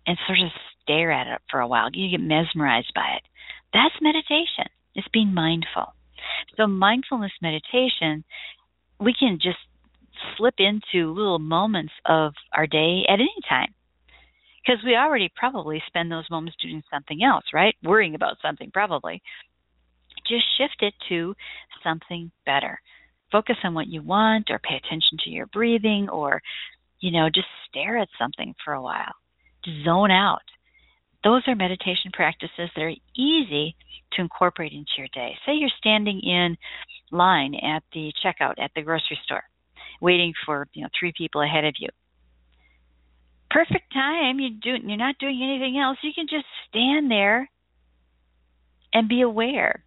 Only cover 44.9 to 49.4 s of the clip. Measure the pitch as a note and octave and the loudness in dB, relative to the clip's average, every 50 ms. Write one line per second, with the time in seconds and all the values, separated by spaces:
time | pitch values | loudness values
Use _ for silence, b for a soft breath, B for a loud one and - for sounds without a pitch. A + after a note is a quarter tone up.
44.9 | G#3 G#3 A#3+ C4+ C#4 - C4+ C#4 C4+ B3 C4 C4 C#4 B3+ C4 C4 B3+ C#4 C#4 C4 | -4 -2 -2 -2 -2 -4 -4 -4 -4 -2 -2 -2 -2 -2 -2 -2 0 0 0 0
45.9 | C4+ - - D4+ D4 E4+ E4 C#4+ D#4 D4+ - - - - - _ - A3 B3 C4 | -2 -2 -6 -8 -6 -6 -6 -4 -4 -6 -6 -8 -14 -18 -18 _ -2 0 2 2
46.9 | C#4+ D#4 D4 B3+ A3+ G3+ G3 G3+ A3 B3 C4+ - _ _ _ _ _ _ _ _ | 2 2 2 2 2 4 4 4 4 2 0 -4 _ _ _ _ _ _ _ _
47.9 | _ _ _ _ _ _ _ _ _ _ _ _ _ _ _ _ _ _ _ - | _ _ _ _ _ _ _ _ _ _ _ _ _ _ _ _ _ _ _ 0
48.9 | - A3+ A3+ G#3 A#3+ B3 B3+ A#3 G#3+ A3 | 2 2 2 4 2 2 2 2 2 0